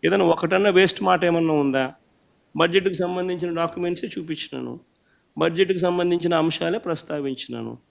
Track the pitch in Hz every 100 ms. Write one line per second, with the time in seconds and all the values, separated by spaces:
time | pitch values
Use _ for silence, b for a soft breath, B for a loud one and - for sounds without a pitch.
0 | 160 196 175 165 165 185 202 185 190 -
1 | 190 180 175 165 165 151 139 135 131 -
2 | _ _ _ _ _ 151 170 180 190 175
3 | 175 180 185 165 175 165 170 170 175 175
4 | - 190 160 151 - 135 123 117 _ _
5 | _ _ _ - 165 170 185 185 180 180
6 | 175 175 170 165 160 160 170 214 175 160
7 | - 151 139 127 - 120 113 120 _